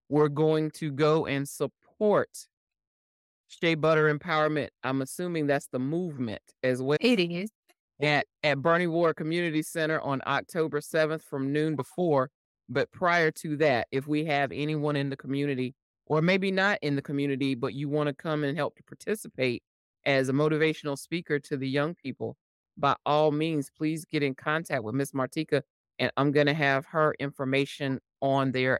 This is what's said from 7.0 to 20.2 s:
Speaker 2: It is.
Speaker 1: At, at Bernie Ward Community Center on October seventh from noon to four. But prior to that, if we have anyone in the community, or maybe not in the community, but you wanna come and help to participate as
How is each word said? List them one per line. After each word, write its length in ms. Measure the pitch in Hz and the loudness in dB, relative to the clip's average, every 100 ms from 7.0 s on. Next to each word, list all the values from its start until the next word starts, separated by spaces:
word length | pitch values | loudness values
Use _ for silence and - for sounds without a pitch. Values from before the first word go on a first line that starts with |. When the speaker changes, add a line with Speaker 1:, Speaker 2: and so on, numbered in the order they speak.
Speaker 2:
It 180 | 269 233 | 4 4
is. 300 | 170 175 208 - _ _ _ _ | 2 -2 -8 -12 _ _ _ _
Speaker 1:
At, 260 | 147 147 - _ | 2 2 0 _
at 180 | 151 139 | 0 2
Bernie 260 | 143 165 175 | 2 2 2
Ward 280 | 160 170 151 | 2 2 0
Community 460 | 156 170 170 156 | -2 -2 0 -2
Center 380 | 156 165 156 156 | -4 -4 -2 -2
on 200 | - 135 - | -2 -4 -2
October 560 | 135 101 175 160 147 | -4 -2 -4 -2 -2
seventh 420 | - 165 156 156 | -2 0 2 0
from 280 | - 143 135 | -6 -4 -2
noon 240 | 143 156 147 | 0 0 -2
to 60 | |
four. 480 | 131 - 180 143 127 - _ _ _ | -6 -2 2 2 2 -6 _ _ _
But 220 | 127 127 | -2 -2
prior 400 | - 180 175 160 | 0 0 4 2
to 260 | - 165 147 | 0 -6 0
that, 300 | 151 120 - | 2 2 0
if 160 | 135 135 | -4 -2
we 180 | 151 160 | -2 0
have 260 | 143 139 | 0 0
anyone 420 | 92 147 156 147 147 | -2 -4 -2 0 0
in 140 | 139 | -2
the 80 | 139 | -6
community, 560 | 131 139 143 131 127 - _ _ _ | -6 -2 -2 -2 -4 -8 _ _ _
or 160 | 156 | 2
maybe 300 | 165 190 196 | 4 2 2
not 280 | 190 196 202 | 0 0 0
in 140 | 147 139 | -2 -2
the 60 | |
community, 540 | 139 143 143 135 135 131 | -2 -2 -2 0 -2 -2
but 180 | 135 | -4
you 160 | 117 143 | -4 -4
wanna 240 | 147 147 | 0 -2
come 300 | 139 170 151 | -4 -4 -2
and 140 | 143 139 | -2 -2
help 180 | 143 - | -4 -6
to 60 | |
participate 800 | _ - - 214 - - 131 120 - _ _ _ - | _ -14 -6 -6 -6 -2 -2 -2 -8 _ _ _ 0
as 240 | 135 | 2